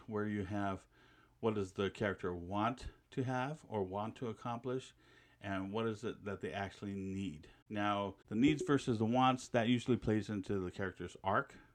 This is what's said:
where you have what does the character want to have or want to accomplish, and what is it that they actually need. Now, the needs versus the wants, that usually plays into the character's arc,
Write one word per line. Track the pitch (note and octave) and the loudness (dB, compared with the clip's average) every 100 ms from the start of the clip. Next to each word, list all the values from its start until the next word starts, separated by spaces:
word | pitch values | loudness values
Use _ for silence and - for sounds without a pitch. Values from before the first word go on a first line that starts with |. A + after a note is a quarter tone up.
| - | -6
where | G#2+ G#2+ | -2 0
you | G#2 | -2
have | F#2 G#2 G2+ F#2+ - _ - - _ _ | -2 -2 -2 -2 -8 _ -20 -20 _ _
what | A2+ G#2+ | 0 0
does | F#2+ | -2
the | - G2 | 0 0
character | - G#2 F#2 F2+ | 2 0 0 -4
want | F2 F2 G2+ A2+ B2+ - - _ | -4 -4 0 2 0 -8 -14 _
to | - | -4
have | A#2+ B2+ C3 D#3 - | -2 0 -2 -6 -6
or | G#2+ | -2
want | F#2 G2 A2 A2+ | -2 -2 -4 -4
to | A#2 | -6
accomplish, | G#2+ B2 A#2+ B2+ B2+ - - - - - _ | -6 -6 -4 -2 -4 -6 -18 -20 -20 -20 _
and | G2+ G2 G2 | -4 -2 -2
what | G#2+ A2+ | -2 -2
is | G#2+ | -2
it | A2+ - G2 | -6 -6 -6
that | F#2+ | -6
they | G2+ | -4
actually | G2+ F#2+ - G2+ | -4 -6 -6 -6
need. | G2 F#2+ F#2+ G2 D2+ - - _ | -4 -4 -2 -4 -6 -14 -20 _
Now, | G#2 G#2 G2+ G2+ - - | 0 2 2 0 -6 -4
the | G#2+ | 4
needs | C#3 D3 | 4 4
versus | - C#3 - A2 | 2 2 2 2
the | A2 | 4
wants, | B2 B2+ B2+ - | 6 6 4 2
that | B2 A2 | 2 4
usually | B2 - A2+ | 4 4 2
plays | - A2 G2 | 4 2 2
into | G#2 - G2+ | -4 0 0
the | F#2 | -2
character's | - F#2+ - F2 - | -2 -4 -4 -10 -4
arc, | F#2+ A2 C#3 - - | 2 2 0 -10 -20